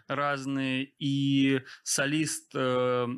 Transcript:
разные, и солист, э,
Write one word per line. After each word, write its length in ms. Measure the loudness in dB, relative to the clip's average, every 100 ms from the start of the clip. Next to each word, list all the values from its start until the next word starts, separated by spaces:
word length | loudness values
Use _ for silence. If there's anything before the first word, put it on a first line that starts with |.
| -6
разные, 840 | -2 0 -2 -2 -2 -2 -2 -4 _
и 640 | -2 0 2 4 4 2 -2 -12
солист, 680 | -6 -2 0 0 -2 -4 -8
э, 520 | -4 0 2 2 2 0